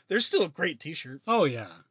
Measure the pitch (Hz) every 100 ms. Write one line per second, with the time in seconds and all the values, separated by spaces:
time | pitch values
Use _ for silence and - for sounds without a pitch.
0 | - 214 - 392 175 - 180 139 151 160
1 | 127 135 - 233 151 120 104 - _